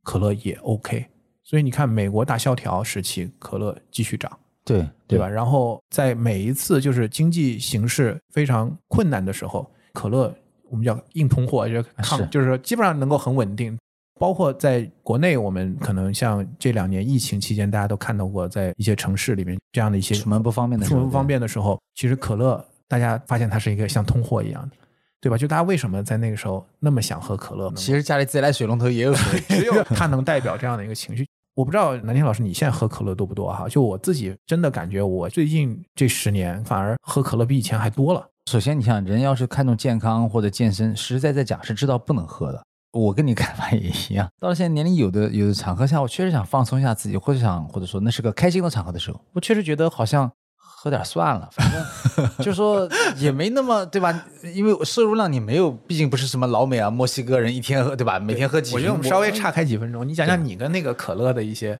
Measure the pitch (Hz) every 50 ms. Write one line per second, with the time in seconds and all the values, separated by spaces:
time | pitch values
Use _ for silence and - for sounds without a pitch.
0 | _ - - 98 101 104 104 107 - 101 85 - - - 110 104 - - 117 113
1 | 127 - _ _ _ _ _ _ _ - - 151 147 131 123 147 147 123 110 107
2 | 101 98 101 107 120 - 123 113 - 139 127 120 - - 92 92 - - - 98
3 | 90 - - 92 87 87 - _ - - - 101 104 104 - - - _ - -
4 | 113 - - 120 - - - - _ _ _ _ _ - 117 98 82 73 - _
5 | _ - - 107 95 95 104 110 120 120 143 139 123 117 113 - - _ - -
6 | 139 131 120 113 120 117 104 95 98 113 135 - - - 185 139 131 143 127 123
7 | 117 110 - - 156 170 165 170 151 127 113 107 - - - 104 107 117 - -
8 | 139 110 101 - - _ - 151 151 135 127 110 110 127 151 - _ _ - -
9 | 214 165 135 98 92 92 98 - 98 95 - 98 - - _ _ _ _ - -
10 | - 104 113 131 127 101 87 - _ _ _ _ _ _ 127 110 117 120 110 120
11 | - _ - 170 151 123 123 135 117 101 147 123 113 113 113 117 117 - - -
12 | 101 - 151 127 98 78 - 147 131 127 131 127 - - 240 233 220 185 160 147
13 | 135 135 147 143 - 123 131 135 117 98 101 107 120 113 110 113 - _ _ _
14 | _ _ _ _ 175 185 190 175 180 143 175 - - 143 127 120 113 - - _
15 | _ - 110 127 165 180 156 127 104 98 95 92 95 95 92 147 - - 101 92
16 | 92 98 101 - 123 113 107 101 95 92 - - - 131 113 110 92 92 95 95
17 | 101 127 139 123 - - 101 101 101 - 110 104 101 101 101 104 101 101 104 98
18 | - - 113 98 95 92 101 98 90 90 - 104 95 90 90 - 107 110 104 -
19 | - 98 98 104 - - 110 95 90 90 92 95 - _ - 120 110 107 101 98
20 | 92 - 107 104 104 104 104 110 110 120 110 127 120 120 123 110 104 - 147 127
21 | 131 131 127 139 135 143 139 127 117 113 - 107 98 104 95 - - _ _ -
22 | - 123 131 131 - - 110 104 123 131 117 - - - _ _ _ - 131 120
23 | 120 117 113 117 - - 123 113 117 107 95 110 - 110 104 101 110 98 - 113
24 | 104 117 120 120 113 - 117 110 107 107 107 - - 135 - _ _ _ _ _
25 | _ _ _ _ - 131 113 117 139 147 156 160 170 180 196 151 - 101 92 98
26 | 101 - 110 110 117 113 107 101 - 104 95 95 - - _ _ - 151 143 120
27 | 98 - - 80 - - 101 95 - - 98 98 98 92 - 98 95 113 139 143
28 | 147 - 151 139 139 123 - 143 135 147 143 - 113 107 117 117 120 123 123 113
29 | 117 135 139 127 - - - 180 160 - 196 190 196 240 202 220 196 - 120 101
30 | 170 156 139 131 131 165 156 135 123 104 82 - 131 123 120 110 101 110 110 -
31 | - - 110 117 139 - _ _ _ _ _ - 131 127 165 214 196 151 131 123
32 | 110 110 120 135 151 131 107 - 117 98 85 - 160 139 113 - 113 110 - -
33 | 107 101 95 95 101 92 98 101 95 92 98 101 87 117 - 147 131 110 92 98
34 | - 185 180 139 107 92 95 - _ - 165 170 175 143 127 - 85 87 101 98
35 | 101 95 92 92 87 85 - 175 156 151 156 160 147 127 110 - - - _ -
36 | 143 120 - - - 110 104 98 90 87 87 98 110 - 104 98 98 104 117 -
37 | - - - 143 131 - - 117 117 120 139 131 104 92 110 110 107 110 110 -
38 | 135 151 180 - - - _ _ _ - - 113 - 139 151 147 113 117 113 104
39 | 98 92 101 117 131 139 139 117 127 120 - 139 139 127 117 110 - 135 117 110
40 | 110 117 113 113 117 110 104 117 104 101 95 - 120 110 101 95 113 110 107 110
41 | - - 123 131 135 151 139 143 131 - - - - - 110 101 139 139 131 117
42 | - - 151 113 82 78 - - - 69 65 62 - _ _ _ _ _ - 117
43 | 110 104 95 120 151 135 113 - - - - - - - - 107 101 87 - -
44 | - - 98 98 101 92 - _ - 180 175 156 180 170 160 147 156 175 185 165
45 | 120 95 90 104 104 110 - 104 101 104 101 - - 98 90 85 127 139 160 151
46 | 139 120 - - 185 185 165 123 92 - - 131 127 - 131 131 135 127 110 -
47 | - 104 98 95 - - 139 127 120 107 87 87 78 - - 95 92 90 - 98
48 | 101 117 - - 113 113 104 - - 180 170 190 175 170 - 113 87 85 85 -
49 | - - - - - _ - 180 - - 226 214 196 156 151 147 160 165 - -
50 | 113 107 - 143 135 120 - _ _ _ _ _ _ - - - - 147 139 -
51 | - - - 165 170 156 127 87 - - - - - - - - 160 - - -
52 | - 127 - - 139 120 - - 131 202 190 180 208 208 208 196 185 170 - 427
53 | 466 370 208 135 139 147 135 135 165 214 247 277 262 254 233 208 190 175 - 202
54 | 180 170 165 170 - - - - - 170 170 190 202 214 208 - 156 - - 240
55 | 226 214 214 220 214 175 143 127 110 104 127 170 190 156 120 113 - - 170 151
56 | 156 135 131 127 131 127 131 127 127 123 120 107 127 135 131 117 104 104 113 123
57 | 127 127 - 139 123 120 131 127 117 117 123 127 113 - 139 135 123 147 135 120
58 | 127 107 92 92 101 107 110 120 135 135 143 156 147 120 123 123 143 190 208 160
59 | 135 131 185 190 208 214 208 214 202 175 143 165 165 139 113 104 113 117 120 117
60 | 123 139 160 165 151 165 185 175 160 127 92 92 120 147 170 185 156 131 120 -
61 | - - 87 98 120 127 123 120 107 107 107 - 113 107 104 -